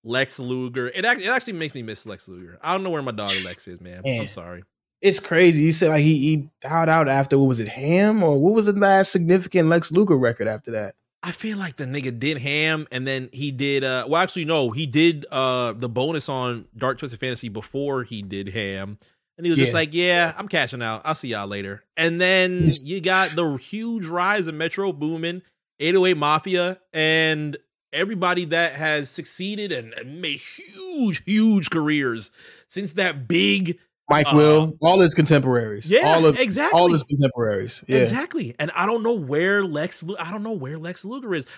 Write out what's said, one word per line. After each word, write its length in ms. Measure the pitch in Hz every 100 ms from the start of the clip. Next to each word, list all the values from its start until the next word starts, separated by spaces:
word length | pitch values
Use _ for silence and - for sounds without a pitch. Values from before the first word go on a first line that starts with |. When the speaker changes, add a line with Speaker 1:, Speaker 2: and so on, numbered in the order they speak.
Speaker 1:
Lex 340 | 113 127 135 -
Luger. 500 | 123 127 127 127 123
It 160 | 190 214
act-, 140 | 240
it 60 | 190
actually 260 | 254 240
makes 200 | 175 156
me 80 | 135
miss 220 | 113 107
Lex 240 | 110 95 -
Luger. 300 | 90 87 90
I 100 | 156
don't 100 | 185
know 80 | 190
where 100 | 160
my 100 | 135
dog 180 | 107 101 95
Lex 240 | 90 87 -
is, 120 | 87
man. 220 | 87 90
Speaker 2:
Man. 160 | 120 117
Speaker 1:
I'm 40 | 104
sorry. 380 | - 87 87 95 _ _ _
Speaker 2:
It's 200 | 196 196
crazy. 420 | - 170 180 156
He 100 | 156
said, 180 | 160 170
like, 120 | 156
he, 140 | 151 156
he 300 | 143 156 139 _
bowed 260 | 139 165 160
out 200 | 160 143
after, 300 | 135 135 139
what 80 | 135
was 140 | 120
it, 80 | 104
Ham? 540 | - 139 180 208 220
Or 160 | 170 143
what 140 | 165
was 140 | 220 208
the 60 |
last 400 | 202 196 190 190
significant 560 | 190 165 185 185 185 160
Lex 240 | 170 -
Luger 260 | 170 208 143
record 300 | 123 113 110
after 240 | 107 -
that? 240 | 113 101 - _ _
Speaker 1:
I 80 | 180
feel 240 | - 220 202
like 200 | 185 135
the 80 |
nigga 340 | 131 143 131 120
did 200 | 139 151
Ham, 480 | 135 147 156 156 151
and 140 | 127 131
then 220 | 135 127
he 180 | 127 147
did, 320 | 127 139 139
uh, 220 | 131 127 117
well, 120 | 165
actually, 240 | 185 180
no, 260 | 156 160 127
he 160 | 117 156
did, 380 | 139 170 151 -
uh, 420 | 139 131 127 120
the 160 | 110 123
bonus 400 | 117 143 160 -
on 380 | 131 123 120 - 110
Dark 220 | 127 123
Twisted 220 | 135 113
Fantasy 280 | 131 120 120
before 540 | 104 - 135 143 131
he 200 | 120 113
did 260 | 101 98 98
Ham. 480 | 113 101 98 98 104 _ _ _ -
And 100 | 170
he 40 |
was 60 | 160
just 100 | 131
Speaker 2:
Yeah. 80 | 165
Speaker 1:
like, 160 | 156
"Yeah, 400 | 165 180 175 170 170
I'm 120 | 196
cashing 340 | 165 123 127
out. 200 | 113 110
I'll 100 | -
see 140 | 151 127
y'all 180 | 107 101
later." 380 | 101 98 101 _ -
And 240 | 165 170
then 420 | 180 190 185 180
Speaker 2:
He's 200 | 165 127
Speaker 1:
you 160 | 135 190
got 300 | 170 185 185 156
the 180 | 165
huge 500 | 135 - 208 226 226 165
rise 420 | 175 180 208 165
of 80 | 151
Metro 360 | 160 190 196
Boomin. 500 | 147 151 165 165 180 _ _ _ _
eight 140 | 156
oh 120 | 185 185
eight 100 | 165
Mafia, 640 | 147 151 196 180 175 185 _
and 640 | 156 156 160 160 156 151 143 _ _ _
everybody 520 | 143 196 208 185 180 165
that 280 | 165 170
has 340 | 139 156 151 139
succeeded 640 | - 135 - 190 208 202
and, 220 | 139 113
and 260 | 113 117 156
made 180 | 170 139
huge, 840 | - - 392 392 381 320 226 160
huge 460 | - 214 220 202 156
careers 600 | 165 151 151 135 113 101 _ - - _
since 260 | 185 196
that 320 | 170 185 143 120
big, 520 | 170 202 202 175 165 _ _ -
Speaker 2:
Mike 220 | 147 147
Speaker 1:
uh, 40 | 147
Speaker 2:
Will, 400 | 151 151 156 156
all 180 | 160 190
his 140 | 175
contemporaries. 720 | 165 156 147 131 123 113 104 156
Speaker 1:
Yeah, 280 | 220 151
Speaker 2:
All 120 | 165 160
of, 120 | 247
Speaker 1:
exactly. 400 | 262 202 320 170
Speaker 2:
all 140 | 175
his 100 | 160
contemporaries. 800 | - 143 135 120 113 98 101 - -
Yeah. 120 | 131
Speaker 1:
Exactly. 560 | - 247 349 330 139 -
And 120 | 151
I 140 | 170 196
don't 160 | 233
know 120 | 220
where 500 | 233 135 147 180 202
Lex 380 | 190 147 175 -
Lu-, 140 | 165 202
I 120 | 165
don't 120 | 208
know 100 | 214
where 260 | 214 131 160
Lex 260 | 165 180
Luger 300 | 190 269 247
is. 120 | 170 -